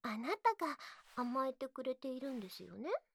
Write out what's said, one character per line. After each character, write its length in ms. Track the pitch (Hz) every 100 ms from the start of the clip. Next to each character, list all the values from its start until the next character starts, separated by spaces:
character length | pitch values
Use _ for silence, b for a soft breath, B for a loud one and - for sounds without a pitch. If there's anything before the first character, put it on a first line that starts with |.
あ 140 | 247 220
な 220 | 254 427
た 160 | 466
が 240 | 415 320 277 B B -
甘 320 | - 240 262 269
え 60 |
て 160 | 262 269
く 140 | 269
れ 120 | 262
て 140 | 254 269
い 100 | 254
る 140 | 269
ん 80 | 254
で 80 | 190
す 160 | -
よ 100 | 180 190
ね。 140 | 294 494 _